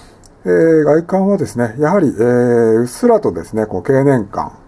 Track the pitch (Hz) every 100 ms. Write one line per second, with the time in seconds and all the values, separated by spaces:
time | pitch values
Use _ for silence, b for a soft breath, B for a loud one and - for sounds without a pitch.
0 | B B - - 151 175 165 160 147 156
1 | 170 190 196 202 151 120 123 120 151 202
2 | 147 98 120 123 123 120 113 110 123 -
3 | 240 220 110 85 82 110 107 95 - 131
4 | 139 131 101 - 73 -